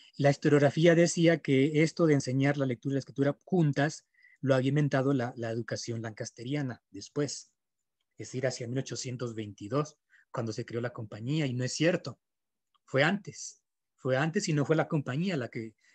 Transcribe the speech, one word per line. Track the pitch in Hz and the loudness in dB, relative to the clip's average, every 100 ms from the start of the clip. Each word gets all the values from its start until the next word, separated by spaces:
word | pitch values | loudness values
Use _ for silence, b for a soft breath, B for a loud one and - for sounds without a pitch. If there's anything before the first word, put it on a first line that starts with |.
| b - | b 0
la | 139 | 2
historiografía | - 156 143 139 160 170 | 4 4 6 6 6 6
decía | 165 170 175 165 165 | 6 4 4 4 4
que | - 135 143 151 | 2 2 4 2
esto | 160 - 165 | 2 2 4
de | |
enseñar | 143 127 131 139 143 | 4 2 2 2 2
la | 131 | -2
lectura | 117 139 | -2 -4
y | 135 | -4
la | |
escritura | - 127 139 - | -4 0 0 0
juntas | - 185 151 139 147 - _ b b b | 0 2 2 2 0 -2 _ b b b
lo | 131 | 2
había | 131 135 | 2 4
inventado | 147 143 139 131 | 2 2 2 2
la, | 139 117 120 | 0 -2 -6
la | 113 | -6
educación | 117 110 - - 113 | -6 -6 -8 -6 -8
lancasteriana | 113 107 117 - 123 147 131 113 _ | -8 -10 -12 -12 -6 -4 -4 -8 _
después, | 98 - 147 147 - - _ _ _ _ _ _ - | -18 -10 -6 -6 -8 -16 _ _ _ _ _ _ -16
es | 110 | -10
decir, | 127 131 | -4 -4
hacia | - 117 | -4 -6
mil | 131 | -6
ochocientos | 131 120 131 120 120 | -6 -8 -8 -8 -8
veintidós, | 110 104 98 101 135 147 - _ b b | -8 -10 -12 -4 -2 -2 -8 _ b b
cuando | - 113 | -6 -6
se | 110 117 | -6 -8
creó | 117 | -6
la | 120 | -6
compañía, | - 110 107 120 156 139 | -8 -14 -10 -4 -2 -2
y | |
no | 123 | -2
es | 127 | -4
cierto, | - 160 175 131 - _ _ _ _ _ _ | 0 0 0 -4 -14 _ _ _ _ _ _
fue | _ 135 | _ 2
antes, | 156 202 151 - - - _ _ _ _ | 2 0 -6 -16 -18 -20 _ _ _ _
fue | 127 131 | -2 0
antes | 160 196 175 | 0 -2 0
y | |
no | 147 139 | 0 2
fue | 160 | 0
la | 151 | 0
compañía | 156 135 135 190 156 | -2 -2 -4 -2 -2
la | 113 | -4
que, | 123 110 - b | -8 -12 -14 b